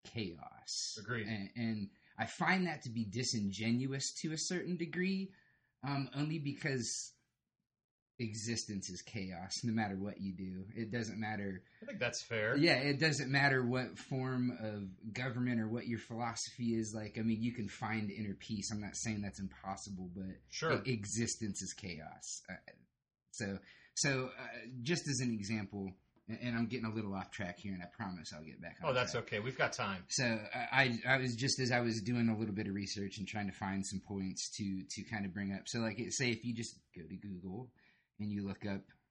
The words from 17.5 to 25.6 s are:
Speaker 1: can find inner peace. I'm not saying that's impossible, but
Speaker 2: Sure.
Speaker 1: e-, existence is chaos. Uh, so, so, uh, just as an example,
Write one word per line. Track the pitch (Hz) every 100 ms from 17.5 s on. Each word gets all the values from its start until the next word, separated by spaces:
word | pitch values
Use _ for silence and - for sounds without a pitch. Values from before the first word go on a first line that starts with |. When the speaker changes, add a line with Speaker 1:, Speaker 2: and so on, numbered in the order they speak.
Speaker 1:
can | 117 101
find | - 110 110 107
inner | 98 104
peace. | 95 - 110 98
I'm | 104
not | 104 -
saying | 117 107
that's | 101 -
impossible, | 95 - 95 95 - 95 92 92
but | 95 90 -
Speaker 2:
Sure. | - 160 123
Speaker 1:
e-, | 113
existence | 123 101 98 117 - 110 95
is | 92
chaos. | - 95 80 78 80 - - -
Uh, | 90 - - _ _ _ _ _
so, | - 101 98 - - -
so, | - 147 135 127 -
uh, | 123 120 113 127
just | 120 170 151
as | 123
an | 123
example, | 110 101 110